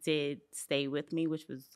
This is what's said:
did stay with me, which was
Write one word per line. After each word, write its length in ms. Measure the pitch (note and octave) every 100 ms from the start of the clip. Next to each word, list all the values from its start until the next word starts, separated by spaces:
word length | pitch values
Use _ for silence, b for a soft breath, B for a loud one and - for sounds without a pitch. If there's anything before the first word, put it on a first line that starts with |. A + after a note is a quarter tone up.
did 380 | D#3+ D3+ C#3+ C#3 -
stay 340 | - - C#3+ C#3
with 240 | C#3+ C#3+
me, 140 | E3 D#3+
which 220 | D#3 -
was 280 | C3 -